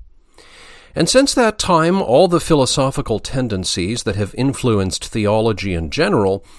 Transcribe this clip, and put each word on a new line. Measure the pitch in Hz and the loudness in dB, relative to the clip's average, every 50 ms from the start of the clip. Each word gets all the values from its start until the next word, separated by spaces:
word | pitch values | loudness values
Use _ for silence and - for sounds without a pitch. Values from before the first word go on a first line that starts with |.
| - - - - _ _ _ - - - - - - - - - - - - | -20 -20 -20 -20 _ _ _ -20 -20 -20 -20 -20 -20 -20 -20 -20 -20 -12 -4
And | - 165 - | -2 -2 2
since | - 262 277 - - | 4 2 2 4 2
that | 269 240 214 214 - | 2 2 2 0 -2
time, | - - 175 160 160 170 185 196 | -2 0 2 2 2 2 2 0
all | - - 120 151 185 | 0 2 4 4 4
the | 180 175 160 | 4 2 0
philosophical | - - 160 143 127 - - 147 131 135 - 147 - - 110 98 | 2 2 2 2 2 2 0 0 0 -2 -2 -4 -4 -4 -4 -4
tendencies | - - - 131 127 113 104 92 87 - - 98 87 98 120 117 - | -4 -6 -4 -4 -2 -2 -2 -4 -4 -4 -4 -2 -2 -2 -4 -4 -4
that | 113 98 | -4 -2
have | 104 104 92 - | -2 -4 -4 -2
influenced | 107 127 139 - - - 120 110 101 95 92 - - - | -2 -2 -2 -2 0 0 0 2 2 0 -2 -4 -6 -10
theology | - - 117 104 101 107 110 113 113 104 92 98 98 87 | -6 -4 -2 0 0 2 2 2 0 -2 -2 -4 -4 -4
in | 82 82 71 | -4 -4 -4
general | - 131 170 208 180 120 98 92 98 98 - - - | -2 -2 0 0 2 2 2 0 0 -2 -6 -14 -20